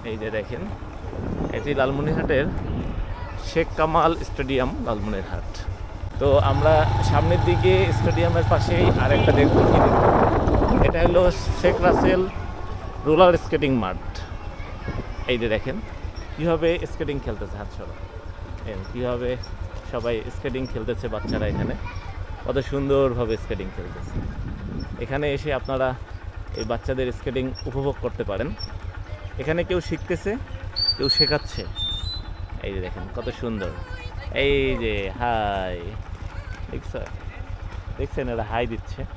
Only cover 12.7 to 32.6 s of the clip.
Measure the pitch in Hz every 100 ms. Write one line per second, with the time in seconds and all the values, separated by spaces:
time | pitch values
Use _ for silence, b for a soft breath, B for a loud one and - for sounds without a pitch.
12.7 | - - - 147 156 180 165 - 156 139
13.7 | 127 95 90 - - - - - - -
14.7 | - - - - - - 123 117 107 127
15.7 | 185 - - - - - - 165 165 165
16.7 | 170 - - 147 139 127 107 101 104 98
17.7 | - 95 98 - - - - - - -
18.7 | 98 95 120 123 120 123 123 - - -
19.7 | - - 123 117 113 - - 139 127 127
20.7 | 120 110 110 120 107 - 104 104 104 -
21.7 | - - - - - - - - 131 127
22.7 | 139 139 139 135 120 113 110 - 101 95
23.7 | - 87 - - - - - - - -
24.7 | - - - 117 135 147 139 156 131 -
25.7 | 131 131 127 - - - - - - 110
26.7 | 117 - 131 127 - 143 127 131 - -
27.7 | 131 139 135 123 - 104 98 139 214 -
28.7 | - - - - - - - 135 170 175
29.7 | 180 - 165 - 170 196 247 - - -
30.7 | - - - 139 - - 147 - - -
31.7 | - - - - - - - - -